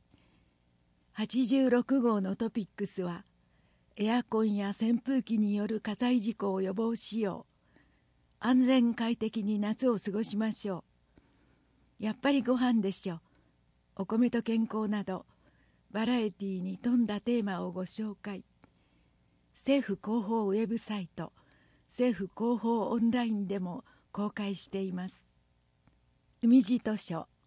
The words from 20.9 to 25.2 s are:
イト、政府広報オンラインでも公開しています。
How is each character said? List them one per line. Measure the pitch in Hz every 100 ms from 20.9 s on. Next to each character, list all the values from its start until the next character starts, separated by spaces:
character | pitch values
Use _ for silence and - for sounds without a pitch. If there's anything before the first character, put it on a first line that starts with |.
| 208
イ | 170
ト、 | - 160 _ _ _ _ _ -
政 | - 247 180
府 | 190
広 | - 233 233
報 | 233 233 190
オ | 233
ン | 233
ラ | 247
イ | 233
ン | 214 190
で | 196
も | 180 180 - _ _
公 | - 208
開 | - 202 190
し | -
て | 196
い | 190
ま | 180 190
す。 | -